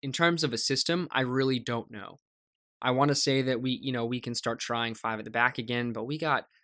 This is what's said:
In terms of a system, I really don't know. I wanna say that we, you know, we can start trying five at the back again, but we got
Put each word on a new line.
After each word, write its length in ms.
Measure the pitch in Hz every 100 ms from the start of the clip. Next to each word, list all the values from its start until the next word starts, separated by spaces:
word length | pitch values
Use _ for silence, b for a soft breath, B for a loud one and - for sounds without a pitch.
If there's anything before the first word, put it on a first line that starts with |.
In 100 | 139
terms 320 | 127 170 170
of 80 | 156
a 60 | 113
system, 500 | - 135 - 175 175
I 100 | 131
really 380 | 127 127 135 127
don't 320 | 110 117 107
know. 260 | 110 98 - _ _ _ _ _ _
I 80 | 123
wanna 240 | 127 143
say 300 | 139 - 135
that 180 | 131 123
we, 100 | 131 127
you 120 | 135
know, 120 | 123 117
we 140 | 123
can 140 | 120
start 260 | 120 - 117
trying 360 | - 117 117 113
five 240 | 117 110
at 60 | 107
the 40 |
back 300 | 117 120 -
again, 340 | 113 120 120
but 120 | 113 117
we 120 | 151
got 300 | 160 131 - b